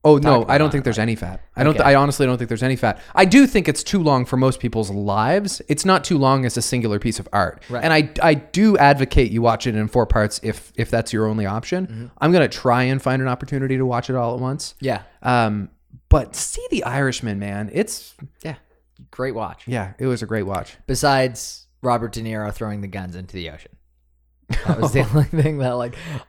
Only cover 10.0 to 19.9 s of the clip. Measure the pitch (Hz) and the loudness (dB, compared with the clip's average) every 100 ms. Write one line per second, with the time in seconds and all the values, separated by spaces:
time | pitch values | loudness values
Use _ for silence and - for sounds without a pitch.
10 | 110 110 107 - 110 - - - 113 113 | 2 2 0 -2 -8 -8 -10 -8 -2 -2
11 | 110 110 110 110 101 107 - 180 185 110 | -2 -2 0 0 -2 -4 -4 -6 -6 -10
12 | 123 - 151 175 131 - 131 120 127 135 | -16 -2 4 4 4 0 0 2 2 0
13 | 131 131 131 127 131 139 131 131 131 120 | 0 0 -2 -4 -6 -4 -2 -2 0 -2
14 | 123 127 117 123 127 139 - - 135 101 | -2 -2 -2 -4 -6 -6 -10 -8 -4 -4
15 | - _ 123 123 110 104 98 _ _ - | -8 _ 0 0 0 -2 -8 _ _ -20
16 | _ 156 117 - - - 494 240 120 131 | _ 4 4 -8 -8 -8 -6 -6 -4 -2
17 | 135 117 113 98 101 101 107 147 214 - | -2 -2 -6 -6 -6 -8 -6 -4 -4 -6
18 | - _ 139 _ 160 143 _ _ _ _ | -16 _ -20 _ -14 -14 _ _ _ _
19 | - - 131 113 98 - - 123 95 | -20 -8 -6 -6 -10 -10 -6 -6 -6